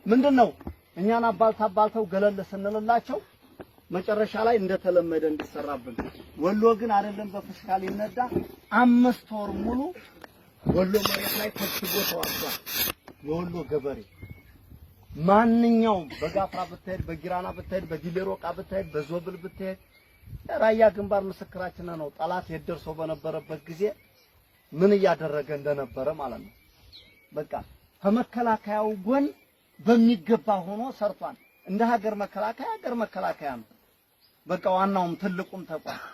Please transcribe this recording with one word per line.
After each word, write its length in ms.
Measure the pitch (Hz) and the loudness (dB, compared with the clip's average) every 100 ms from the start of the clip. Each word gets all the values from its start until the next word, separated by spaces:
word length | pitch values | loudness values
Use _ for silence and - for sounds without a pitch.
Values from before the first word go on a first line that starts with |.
| 190 | 4
ምንድን 300 | 240 285 262 | 6 8 8
ነው? 140 | 202 - - - _ - | 6 4 -12 -14 _ -4
እኛን 300 | 196 233 233 | 0 2 2
አባልታ 360 | 202 220 220 | 4 2 4
አባልተው 420 | 214 190 214 220 208 | 0 2 2 2 -2
ገለል 340 | 196 208 196 | 2 2 2
ስንልላቸው 720 | 185 196 196 214 214 233 - 285 - _ _ - - _ - | -6 -6 -4 -2 2 2 0 -8 -10 _ _ -20 -20 _ -8
መጨረሻ 420 | 175 190 208 214 208 | -6 -2 0 0 0
ላይ 120 | 220 233 | 2 2
እንደተለመደ 640 | 190 185 185 175 165 160 156 | 2 0 2 4 4 2 0
እንዲሰራብን። 680 | 151 147 151 143 139 123 117 - - - - | -2 -6 -8 -8 -8 -8 -10 -10 -12 -16 -2
ወሎ 260 | 165 208 226 220 | 0 4 4 4
ግን 160 | 233 | 2
አይደለም 380 | 202 208 202 208 | 0 0 -4 -10
በፍሽካ 480 | 196 - - 208 190 | -10 -12 -12 -4 -2
ሊነዳ 400 | 190 202 214 - - 175 - - - | -2 -4 -6 -4 -4 -4 -4 -10 -2
አምስት 580 | 214 247 240 247 - - | 4 8 8 6 4 -4
ወር 200 | 214 208 196 | -8 -6 -4
ሙሉ 220 | 214 247 294 359 - - - _ _ _ | -4 -2 -4 -8 -18 -20 -20 _ _ _
ወሎ 300 | - 165 185 208 | 0 2 2 2
መሬት 320 | 202 190 202 202 | 0 -2 -4 -4
ላይ 140 | 214 | -4
ተሽጎ 420 | - 196 - 202 202 - | -4 -6 -4 -4 -2 -2
ተዋግቷል። 520 | 170 - - - - - - - - - - | -4 -4 -6 -6 -8 -8 -6 -4 -6 -14 -12
የወሎ 320 | 143 165 175 170 143 | -6 -4 -4 -6 -4
ገበሬ 340 | 151 139 131 104 - - - - - - - - - - 143 | -4 -4 -8 -12 -18 -18 -18 -20 -20 -20 -20 -20 -20 -16 -2
ማንኛውም 920 | 170 202 233 233 233 226 226 196 143 | 4 6 6 4 4 4 4 2 -4
በጋፍራ 460 | - 156 196 190 190 | -6 -4 -2 -4 -4
ብትሄድ፣ 380 | 175 175 190 185 | -8 -10 -10 -8
በጊራና 440 | 156 165 170 180 185 | -8 -8 -6 -6 -6
ብትሄድ፣ 340 | 180 - 180 160 | -10 -8 -6 -6
በዲሌ 320 | 156 165 175 | -8 -6 -6
ሮቃ 200 | 190 185 170 | -4 -6 -8
ብትሄድ፣ 340 | 175 185 190 170 | -10 -8 -6 -6
በዞብል 480 | 151 147 170 170 185 | -6 -6 -6 -8 -12
ብትሄድ 420 | 180 - 190 190 _ _ _ _ - - - - | -12 -10 -10 -10 _ _ _ _ -18 -16 -8 0
ራያ 260 | 220 220 220 | 2 6 4
ግንባር 340 | 190 202 202 | 4 0 -2
ምስክራችን 680 | 190 180 190 180 180 180 175 | -2 -6 -12 -10 -10 -10 -10
ነው። 160 | 165 147 | -8 -10
ጠላት 320 | - 160 175 - | -6 -6 -4 -6
የት 160 | 160 147 | -10 -8
ደርሶ 220 | 165 - | -8 -8
በነበረበት 680 | 151 160 151 156 160 143 156 170 | -8 -6 -6 -6 -8 -8 -12 -12
ጊዜ 160 | 160 208 - _ _ _ _ _ _ _ | -4 -4 -4 _ _ _ _ _ _ _
ምን 200 | 147 190 | 2 6
እያደረገ 560 | 202 190 165 160 147 143 | 6 4 2 -2 -4 -4
እንደነበረ 540 | 147 143 143 131 131 135 | -4 -2 -2 -4 -4 -4
ማለት 280 | 160 131 113 | -4 -6 -10
ነው። 120 | 104 - _ _ - - - _ _ | -14 -20 _ _ -20 -20 -20 _ _
በቃ 200 | 147 151 139 135 - _ _ | -10 -8 -10 -12 -20 _ _
ከመከላከያው 840 | 196 226 - 233 240 220 208 214 214 214 | 2 2 0 -2 0 0 -2 -2 -2 -2
ጎን 260 | 185 269 285 - _ _ _ - | 0 2 2 -4 _ _ _ -2
በሚገባ 680 | 151 240 226 226 156 226 - 196 | 4 6 6 4 2 2 2 -2
ሆኖ 240 | 175 208 262 | -2 -8 -8
ሰርቷል። 440 | - 208 190 165 123 _ _ - | -4 -4 -4 -10 -12 _ _ -6
እንደ 160 | 196 233 | 0 2
ሀገር 280 | 233 208 208 | 2 0 -4
መከላከያ 520 | 196 196 214 233 330 | -6 -4 -6 -6 -8
ሀገር 240 | 440 349 240 | -8 -6 -4
መከላከያ 560 | 214 190 180 156 147 123 | -4 -4 -4 -4 -6 -8
ነው። 120 | 110 _ _ _ _ _ _ _ - | -12 _ _ _ _ _ _ _ -6
በቃ 180 | 175 196 | -4 0
ዋናውም 420 | 185 196 196 175 165 | 2 2 2 0 -2
ትልቁም 480 | 196 180 - 190 160 | -4 -4 -8 -12 -10
ተቋም። 340 | 160 - - - | -10 -10 -12 -14